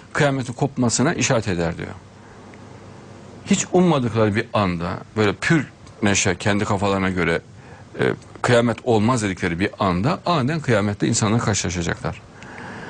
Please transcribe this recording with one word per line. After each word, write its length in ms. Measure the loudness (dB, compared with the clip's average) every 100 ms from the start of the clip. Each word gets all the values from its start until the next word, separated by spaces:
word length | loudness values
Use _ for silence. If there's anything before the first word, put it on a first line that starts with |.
| -10
kıyametin 400 | 0 2 2 -4
kopmasına 600 | -2 -2 2 0 2 0
işaret 340 | 2 0 0 0
eder 300 | -2 -2 -4
diyor. 120 | -10 -12 -18 -20 -20 -20 -20 -20 -20 -20 -20 -20 -20 -20 -20 -16 -2
Hiç 200 | -2 2
ummadıkları 600 | 4 4 4 2 2 2 2
bir 100 | 0
anda 440 | 0 0 0 -4 -8 -6 0
böyle 180 | 0
pür 340 | 0 2 2 0 -12 -20 -2
neşe, 320 | 0 2 0 0
kendi 300 | 0 0 0
kafalarına 440 | 0 2 2 0
göre, 320 | 0 0 0 -4 -20 -20 -20 -16 -2
e, 140 | -2 -2 -10 -6
kıyamet 360 | 2 4 4 0
olmaz 400 | 2 4 4 2
dedikleri 360 | 0 -2 -2 0
bir 100 | -2 0
anda 400 | 0 2 0 -2 0
aniden 340 | 0 0 -2
kıyamette 480 | 2 2 2 0 0
insanla 300 | 2 2 2
karşılaşacaklar. 840 | 0 -2 -2 -2 -4 -4 -6 -8 -16 -20 -18 -16 -14 -14